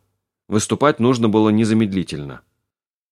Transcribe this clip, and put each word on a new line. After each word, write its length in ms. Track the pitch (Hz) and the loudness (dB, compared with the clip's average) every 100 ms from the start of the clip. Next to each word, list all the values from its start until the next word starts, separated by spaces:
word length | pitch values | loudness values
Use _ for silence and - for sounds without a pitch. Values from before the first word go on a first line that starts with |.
| _ _ _ _ - | _ _ _ _ -4
Выступать 520 | 107 - 104 143 151 | -4 -2 0 0 2
нужно 300 | 117 127 113 | 0 0 2
было 200 | 107 107 | 2 2
незамедлительно. 920 | 107 110 110 107 95 82 76 71 64 _ _ _ _ _ _ _ | 2 2 0 0 -2 -6 -8 -12 -16 _ _ _ _ _ _ _